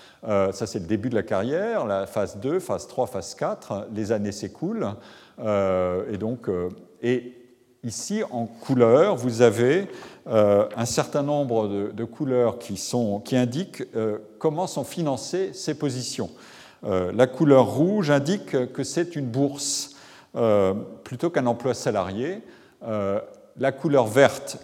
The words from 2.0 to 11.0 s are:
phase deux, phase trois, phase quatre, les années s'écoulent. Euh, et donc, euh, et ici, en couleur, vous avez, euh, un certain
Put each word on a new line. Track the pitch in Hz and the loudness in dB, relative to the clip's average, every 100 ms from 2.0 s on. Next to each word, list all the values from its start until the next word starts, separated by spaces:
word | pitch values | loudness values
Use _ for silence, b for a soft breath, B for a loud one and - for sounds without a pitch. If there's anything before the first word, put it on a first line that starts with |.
| 95 | -2
phase | 110 95 101 | -4 -4 -4
deux, | 131 180 | -4 -2
phase | 175 95 - | -2 -6 -4
trois, | - 120 | -4 -4
phase | 98 92 - | -6 -10 -6
quatre, | 156 208 - 101 107 | -6 -6 -8 -8 -6
les | 107 104 | -4 -2
années | 110 104 | -2 -2
s'écoulent. | 95 95 - 170 226 135 104 B B B - | -6 -10 -8 -6 -4 -6 -8 B B B -6
Euh, | 110 104 95 92 90 90 113 | -2 0 2 2 0 -2 -4
et | 101 | -4
donc, | 110 123 - | -4 -4 -4
euh, | 90 90 - - _ | -4 -4 -8 -18 _
et | 123 127 120 - - _ _ _ | -2 -2 -4 -16 -20 _ _ _
ici, | 120 - - 208 208 | -10 -8 -6 -6 -4
en | 123 113 | -6 -8
couleur, | - - 127 113 131 202 123 | -8 0 6 8 8 6 2
vous | 123 113 | 0 6
avez, | 120 107 123 170 196 B B B - | 6 6 4 2 -2 B B B 0
euh, | 110 104 101 113 - | 4 6 6 4 -2
un | 120 | -2
certain | - | -2